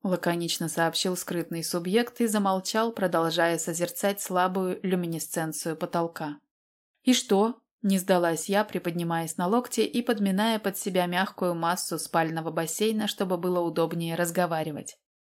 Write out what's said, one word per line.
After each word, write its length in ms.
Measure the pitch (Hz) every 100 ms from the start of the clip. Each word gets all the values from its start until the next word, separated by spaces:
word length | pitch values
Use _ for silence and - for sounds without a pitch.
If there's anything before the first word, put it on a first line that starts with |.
лаконично 680 | 196 180 175 170 170 - 165
сообщил 480 | 165 165 165 190 180
скрытный 460 | - 175 165 165
субъект 580 | 160 180 175 214 240 -
и 60 | 233
замолчал, 680 | 214 196 190 185 220 226
продолжая 680 | 226 185 170 165 170 170 165
созерцать 640 | - 165 170 - 202 196
слабую 580 | - 180 185 185 185 180
люминесценцию 960 | 185 185 175 165 - - 160 156 170 156
потолка. 600 | 170 175 170 165 156 - _ _ _ _ _ _
"И 100 | -
что?" 460 | 247 - 196 220 - _ _
не 160 | 202 196
сдалась 500 | 185 185 170 160 -
я, 160 | 196
приподнимаясь 720 | 208 185 175 170 170 165 160 -
на 120 | 175
локте 360 | 233 247 -
и 180 | 214 240
подминая 560 | 240 214 196 190 226 220
под 200 | 208 190
себя 280 | 208 185 175
мягкую 480 | 180 190 - 180
массу 440 | 170 165 180 - 165
спального 520 | - 170 160 165 160
бассейна, 580 | 160 165 - 220 220 214
чтобы 280 | - 190 180
было 240 | 180 180
удобнее 540 | 170 165 165 165 165
разговаривать. 840 | 165 175 170 175 165 156 143 - - _ _